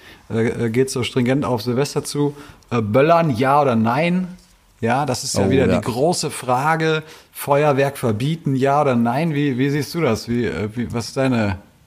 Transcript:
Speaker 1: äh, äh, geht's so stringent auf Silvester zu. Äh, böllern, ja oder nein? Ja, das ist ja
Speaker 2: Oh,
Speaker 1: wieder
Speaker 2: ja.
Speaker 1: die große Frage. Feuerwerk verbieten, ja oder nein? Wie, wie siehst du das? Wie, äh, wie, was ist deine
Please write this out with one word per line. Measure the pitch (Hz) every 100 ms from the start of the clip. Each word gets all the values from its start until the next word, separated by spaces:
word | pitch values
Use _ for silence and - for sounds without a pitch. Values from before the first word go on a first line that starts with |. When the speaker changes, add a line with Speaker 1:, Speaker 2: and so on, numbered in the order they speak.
| - - -
Speaker 1:
äh, | 113 113 - 117
äh, |
geht's | 117 131
so | 131
stringent | 113 131 123 135
auf | 127 123
Silvester | 117 120 143 147
zu. | - 147 143 143 - - -
Äh, | 120
böllern, | 104 127 151 170 165
ja | 117 131 143
oder | 139 113
nein? | 113 127 175 180 180 - - _ _ _
Ja, | 113 127 147
das | 120
ist | 131 -
ja | 98
Speaker 2:
Oh, |
Speaker 1:
wieder | - 123
Speaker 2:
ja. | 90
Speaker 1:
die | 131
große | 117 156 175 151
Frage. | - 120 127 147 160 160 156 151 - -
Feuerwerk | - - 143 151 135 139 135
verbieten, | 123 107 135 160 143 131
ja | 135 143
oder | 143 120
nein? | 117 127 165
Wie, | 143 147 123
wie | 139
siehst | 147 135
du | 170
das? | 147 110 -
Wie, | 120 107
äh, | 67 107
wie, | 117 113
was | 117 113
ist | 135
deine | 131 120 104 95 - _